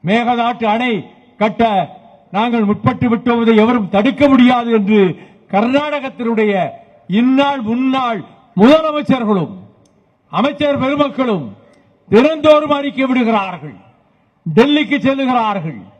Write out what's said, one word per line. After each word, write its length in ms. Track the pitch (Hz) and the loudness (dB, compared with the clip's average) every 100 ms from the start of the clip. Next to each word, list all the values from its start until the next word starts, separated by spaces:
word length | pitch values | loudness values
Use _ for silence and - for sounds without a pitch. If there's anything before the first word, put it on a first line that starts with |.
மேகதாட்டு 600 | 151 220 233 240 233 240 226 | 0 -2 0 -2 -2 -2 -2
அணை 180 | 220 247 214 - _ _ _ | -2 -2 -4 -8 _ _ _
கட்ட 220 | 214 - 226 196 151 - - - _ 185 | -4 0 0 0 -4 -10 -20 -20 _ -4
நாங்கள் 320 | 233 233 208 | -2 0 0
முற்பட்டு 380 | 208 - 247 247 | 0 -2 0 -2
விட்டோம், 300 | 220 - 233 | -2 0 0
இதை 100 | 233 226 | 2 4
எவரும் 300 | 220 240 190 | 4 2 0
தடுக்க 280 | 196 220 277 285 | 0 0 2 4
முடியாது 380 | 262 247 247 233 226 | 6 6 4 2 0
என்று 220 | 196 214 185 - - - _ | 2 4 2 0 -14 -20 _
கர்நாடகத்தினுடைய 1000 | 190 226 277 302 294 262 - 233 226 214 196 160 - - _ _ 185 | -2 0 0 -2 -6 -8 -8 -4 0 0 0 -4 -8 -20 _ _ 0
இந்நாள் 420 | 247 262 285 277 214 | 2 2 0 -2 -4
முன்னாள் 520 | 240 262 262 247 220 - - _ - | -2 -2 -2 -4 -6 -10 -20 _ 2
முதலமைச்சர்களும் 960 | 220 311 311 302 - 262 220 202 143 95 98 _ _ _ _ _ _ 160 | 4 4 2 -4 -2 -2 0 -2 -4 -10 -20 _ _ _ _ _ _ -4
அமைச்சர் 420 | 262 294 294 277 | -4 -2 -4 -2
பெருமக்களும் 640 | 262 285 285 - 254 196 120 98 _ _ _ _ _ | -2 -2 -4 -2 -4 -4 -6 -16 _ _ _ _ _
தினந்தோறும் 640 | 202 285 311 302 302 302 285 | 4 4 2 4 4 2 -4
அறிக்கை 300 | 285 - 262 | -4 -4 -2
விடுகிறார்கள், 680 | 254 226 220 190 175 147 95 _ _ _ _ _ _ - | 0 0 -2 -4 -10 -16 -18 _ _ _ _ _ _ -2
டெல்லிக்கு 520 | 156 269 294 294 285 262 | 2 4 2 0 -2 -2
செல்லுகிறார்கள் 760 | 269 262 254 220 196 160 117 92 _ | -2 -2 0 -2 -4 -8 -12 -18 _